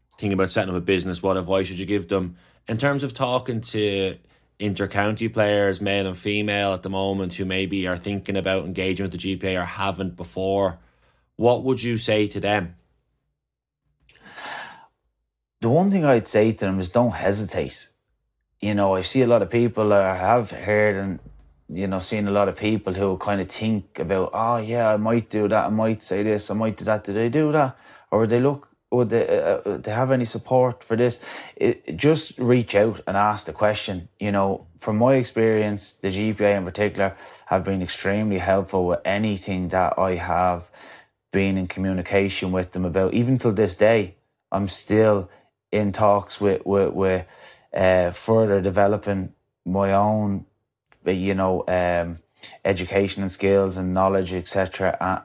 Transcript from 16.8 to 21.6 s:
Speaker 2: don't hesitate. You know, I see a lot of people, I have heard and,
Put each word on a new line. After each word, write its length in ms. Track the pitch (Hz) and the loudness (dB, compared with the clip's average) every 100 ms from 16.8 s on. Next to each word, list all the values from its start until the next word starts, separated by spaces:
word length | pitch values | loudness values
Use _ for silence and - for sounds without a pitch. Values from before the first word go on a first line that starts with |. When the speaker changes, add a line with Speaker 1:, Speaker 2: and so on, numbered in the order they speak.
| 90 | 0
Speaker 2:
don't 200 | 120 120 | 2 2
hesitate. 800 | 90 98 104 101 87 67 - - _ _ _ _ _ _ _ | 0 -2 -2 -4 -6 -6 -10 -20 _ _ _ _ _ _ _
You 160 | 104 101 | -2 2
know, 180 | 98 | 2
I 80 | 95 | 2
see 200 | 92 131 | 0 2
a 40 | 120 | 4
lot 160 | 117 | 4
of 80 | 92 | 4
people, 420 | 117 120 110 107 | 2 0 2 4
I 220 | 101 95 | 4 4
have 380 | 92 95 120 101 | 0 2 2 0
heard 420 | - 101 104 107 | -6 0 2 2
and, 260 | 98 98 82 - - - _ | 0 -4 -8 -12 -20 -20 _